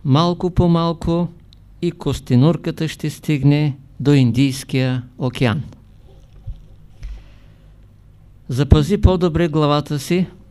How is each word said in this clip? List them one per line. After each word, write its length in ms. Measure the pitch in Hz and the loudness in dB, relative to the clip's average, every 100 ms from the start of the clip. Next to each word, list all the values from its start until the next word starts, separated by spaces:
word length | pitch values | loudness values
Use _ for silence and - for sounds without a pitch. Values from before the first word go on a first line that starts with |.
Малко 460 | 151 135 175 175 180 | 2 2 2 -2 -2
по 180 | 175 175 | 2 2
малко 600 | 170 170 165 - 170 170 - - - - - | 2 0 -4 -2 -2 -4 -8 -20 -20 -20 -6
и 100 | 175 | -6
костенурката 960 | - 143 131 - 123 147 160 - 156 160 | -4 -6 -6 0 4 4 2 -6 -6 -8
ще 220 | - 151 | -6 -10
стигне 680 | - - 147 139 147 151 131 - - | -8 -4 0 2 2 0 -4 -16 -4
до 120 | 139 | 2
Индийския 880 | 143 123 113 139 127 - 135 131 127 123 - | 4 4 2 0 -2 -6 -4 -2 -4 -8 -8
океан. 440 | 127 - 127 139 - - - - - - - - - - - - - - - - - - - - - - - - - - - - - | -8 -2 -2 -2 -8 -16 -20 -20 -20 -20 -20 -18 -16 -16 -18 -20 -20 -18 -16 -16 -20 -20 -20 -20 -20 -20 -20 -20 -20 -20 -20 -20 -8
Запази 520 | 123 139 156 143 202 | -4 4 4 4 2
по-добре 480 | 196 185 175 156 170 | 2 2 0 0 0
главата 500 | 156 147 147 147 147 | 0 0 0 -2 -8
си 280 | - 175 180 - - | -2 -2 -2 -8 -20